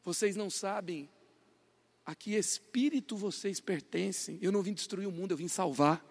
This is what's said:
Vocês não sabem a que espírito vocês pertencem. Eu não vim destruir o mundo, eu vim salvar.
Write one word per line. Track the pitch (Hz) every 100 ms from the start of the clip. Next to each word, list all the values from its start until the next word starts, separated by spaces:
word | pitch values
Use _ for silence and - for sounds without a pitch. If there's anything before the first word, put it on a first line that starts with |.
Vocês | - 170 208
não | 196 202
sabem | - 196 208 180 165 143 _ _ _ _ _ _ _ _ _
a | -
que | 156 -
espírito | 214 196 - - 254 285 294 - 214
vocês | 202 - 202 185
pertencem. | - 170 - 170 196 190 - 165
Eu | 185
não | 202
vim | 190
destruir | 196 - 180 202
o |
mundo, | 170 190
eu | 160
vim | 170
salvar. | - 180 135 143 160 -